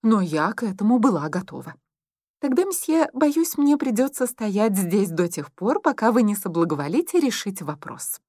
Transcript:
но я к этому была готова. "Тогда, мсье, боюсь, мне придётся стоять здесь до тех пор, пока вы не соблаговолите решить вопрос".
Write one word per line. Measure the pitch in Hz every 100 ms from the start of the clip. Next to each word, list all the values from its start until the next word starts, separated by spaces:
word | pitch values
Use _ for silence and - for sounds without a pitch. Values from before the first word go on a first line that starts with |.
но | 226 220
я | 175 151 170
к | 226
этому | 226 190 208 247
была | 262 170 151
готова. | 180 185 139 - - _ _ _ _ _ _
"Тогда, | 277 254
мсье, | 381 - - 320 311
боюсь, | 254 294 311 330 -
мне | 285 294
придётся | 262 220 269 - 247
стоять | - 214 196 220 196
здесь | 175 196 190
до | 165 175
тех | 165 143
пор, | _ 196 330
пока | 330 - 220
вы | 240
не | 214
соблаговолите | 208 196 170 160 147 143 240 349 349
решить | 285 - 202 190
вопрос". | 151 143 - 101 - -